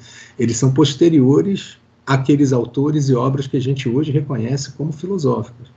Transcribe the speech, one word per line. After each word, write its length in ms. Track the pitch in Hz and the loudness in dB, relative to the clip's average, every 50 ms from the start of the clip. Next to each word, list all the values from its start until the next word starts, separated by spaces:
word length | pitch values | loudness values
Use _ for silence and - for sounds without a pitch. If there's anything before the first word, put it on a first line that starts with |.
| - - - - - - - - | -20 -20 -20 -20 -20 -14 -6 -2
eles 180 | 120 113 113 | -2 -2 0
são 160 | - 135 131 | 0 0 2
posteriores 1040 | 131 - 156 143 - - 175 170 165 147 127 127 143 160 170 196 196 - - - - _ _ _ _ _ - | 4 4 2 2 2 2 2 4 4 4 4 4 4 2 2 0 -2 -6 -8 -12 -20 _ _ _ _ _ -4
àqueles 460 | - 139 135 135 - 147 143 147 127 | -2 -2 0 2 2 2 4 4 2
autores 560 | 131 123 117 - - 143 139 151 151 151 139 135 | 2 0 -2 -2 -2 -2 -2 0 0 0 2 2
e 60 | 131 | 2
obras 320 | 120 123 135 135 139 139 | 2 2 0 -2 -2 -4
que 100 | - - | -4 -4
a 40 | 135 | -2
gente 280 | 120 131 139 - - 123 | -2 -2 -2 -2 -2 -2
hoje 220 | 113 135 156 156 | -2 -2 -2 0
reconhece 640 | 127 151 147 - 139 113 110 117 139 139 - - | -2 -2 -2 -2 -4 -4 -4 -4 -4 -4 -6 -8
como 200 | - - 143 165 | -10 -8 -8 -8
filosóficas. 760 | 156 - - 180 202 185 147 127 120 113 113 - - - - - _ | -8 -8 -8 -6 -4 -2 0 0 0 -2 -4 -10 -12 -20 -20 -20 _